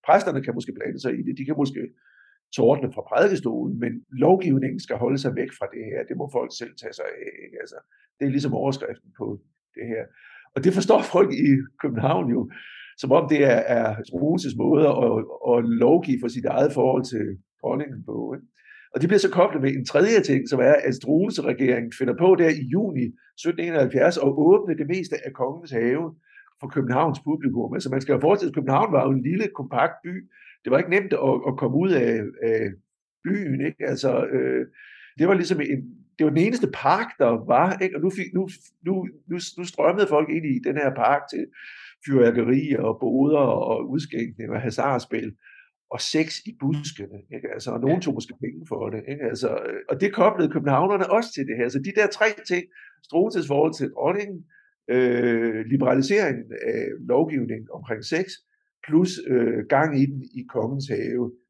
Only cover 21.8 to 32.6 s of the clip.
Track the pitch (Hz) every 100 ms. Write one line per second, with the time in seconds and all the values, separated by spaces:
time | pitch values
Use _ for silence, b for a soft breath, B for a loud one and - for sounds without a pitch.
21.8 | 117 - 127 117 180 180 165 156 127 170
22.8 | 214 143 117 b b - 160 170 170 160
23.8 | 127 131 151 175 139 139 156 208 208 156
24.8 | 147 185 175 151 135 131 131 156 165 123
25.8 | 117 139 165 160 b b b _ - 151
26.8 | 131 127 160 - - 151 139 120 110 156
27.8 | 135 135 139 127 143 202 175 160 131 139
28.8 | 214 143 135 135 131 185 214 - 135 120
29.8 | 160 - 170 185 - b b b 123 135
30.8 | 180 185 190 143 135 127 143 139 139 139
31.8 | 190 160 117 117 104 - 113 110